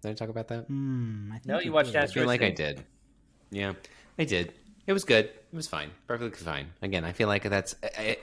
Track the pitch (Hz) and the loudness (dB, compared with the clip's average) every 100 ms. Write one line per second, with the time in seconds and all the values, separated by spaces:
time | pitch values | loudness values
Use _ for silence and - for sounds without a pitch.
0 | 107 107 113 113 113 117 117 139 135 127 | -8 -6 -6 -6 -6 -8 -6 -4 -2 -2
1 | 117 107 104 110 131 151 170 156 131 147 | -2 -4 -8 -10 -4 -2 2 4 4 4
2 | 143 - 123 120 110 82 76 71 - _ | 2 2 4 4 4 2 -2 -4 -12 _
3 | _ _ _ _ _ 101 98 90 - - | _ _ _ _ _ -6 -4 -4 -12 -20
4 | - - 151 92 85 - - - - 196 | -18 -4 0 2 0 -6 -20 -12 0 0
5 | - 113 107 - - 165 151 78 76 87 | 6 6 6 -2 -14 -10 -6 -6 -6 -12
6 | - 117 117 - 82 71 71 - 98 95 | -8 -4 -4 -6 -6 -4 -6 -8 -2 -2
7 | 82 85 107 101 104 98 95 - - - | -2 2 2 4 2 0 0 -6 -8 -4
8 | 110 113 | -2 0